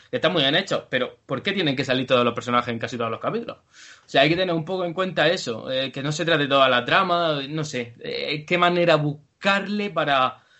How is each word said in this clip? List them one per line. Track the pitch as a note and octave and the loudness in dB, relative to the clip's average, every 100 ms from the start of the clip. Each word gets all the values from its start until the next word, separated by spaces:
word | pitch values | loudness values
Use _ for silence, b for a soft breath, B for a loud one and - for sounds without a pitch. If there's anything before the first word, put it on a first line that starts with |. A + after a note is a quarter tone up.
| b | b
que | B2+ | 0
están | D#3+ | 2
muy | F3 | 2
bien | C3+ | 2
hechos. | E3 G3 C3 - | 2 0 -4 -2
Pero, | B2+ A#2+ - - | -4 -4 -8 -8
¿por | B2+ | -4
qué | G3 | -2
tienen | F#3+ D#3 C3+ | -2 0 -2
que | |
salir | C3+ B2+ B2+ | -2 -2 2
todos | B2 | 2
los | A#2+ | 2
personajes | A2+ B2 A#2+ A#2+ | 0 -2 -2 0
en | A#2 | -6
casi | A#2 A#2+ | -6 -4
todos | A2+ | -6
los | A2 | -4
capítulos? | B2 A3 A#3+ - | -6 -6 -8 -14
O | _ - - - - | _ -20 -20 -20 0
sea, | C#3+ | 4
hay | D3 | 4
que | F3 | 4
tener | F#3 | 0
un | E3 | -2
poco | D#3 F#3 F3 | -2 -4 -4
en | |
cuenta | E3 F#3 D#3+ D#3 | -2 -4 2 2
eso, | F#3 C3 A2+ - | 2 -4 -8 -4
eh, | C3 C3+ | -4 -4
que | C#3 | -4
no | C#3+ | -6
se | D3+ | -2
trate | E3 D#3+ C#3 | 0 2 4
toda | C#3 C3 | 4 4
la | B2 | 4
trama, | A#2+ F3 F3+ F3 E3 C#3+ C3+ | 4 2 2 0 0 -2 -4
no | D#3 | -6
sé, | D3+ B2 A#2 - | -6 -6 -8 -10
eh, | - C3+ C#3+ D3+ D3+ | -8 -6 -4 -6 -2
qué | F3 | 2
manera | F3 F3 E3+ D3+ | 4 4 4 4
buscarle | D3 D3 _ _ G3 G3 G3 G#3 G3+ | 2 -6 _ _ 0 0 -2 -4 -4
para, | D#3+ D3 C3+ B2+ b b | -2 0 2 2 b b